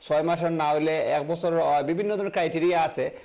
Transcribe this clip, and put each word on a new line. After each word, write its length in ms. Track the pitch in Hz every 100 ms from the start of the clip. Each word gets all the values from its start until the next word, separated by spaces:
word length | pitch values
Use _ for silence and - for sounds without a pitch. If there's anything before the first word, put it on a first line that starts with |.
ছয় 200 | - 151
মাসের 300 | 165 170 170
না 200 | 165 151
হইলে 260 | 151 156 156
এক 300 | - 147 147
বছরের 320 | 170 175 165
হয়, 220 | 147 147
বিভিন্ন 340 | 143 170 208 208
ধরনের 160 | 196
ক্রাইটেরিয়া 500 | 202 165 165 170 170
আছে। 280 | 160 - 131 -